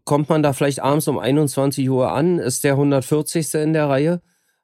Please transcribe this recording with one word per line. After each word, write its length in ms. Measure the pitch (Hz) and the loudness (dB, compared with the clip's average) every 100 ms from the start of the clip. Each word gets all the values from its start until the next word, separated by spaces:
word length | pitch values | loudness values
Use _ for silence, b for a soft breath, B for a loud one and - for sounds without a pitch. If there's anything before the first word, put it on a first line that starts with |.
kommt 240 | - 143 151 | -2 0 2
man 120 | 160 | 2
da 100 | 147 | 2
vielleicht 280 | 131 143 131 | 0 -2 0
abends 280 | 127 151 156 | 0 0 0
um 100 | 120 | -2
einundzwanzig 680 | 123 143 147 143 139 139 131 | 0 2 0 0 -2 0 0
Uhr 200 | 131 117 | 0 0
an, 280 | 104 170 175 | 0 0 0
ist 260 | 131 - | -2 -2
der 120 | 147 139 | 0 2
hundertvierzigste 840 | 143 139 - 151 151 170 156 156 | 2 0 0 -2 -2 -4 -2 -2
in 140 | 151 | 0
der 160 | 160 147 | 0 0
Reihe, 320 | 135 156 175 _ _ _ _ | 2 0 -2 _ _ _ _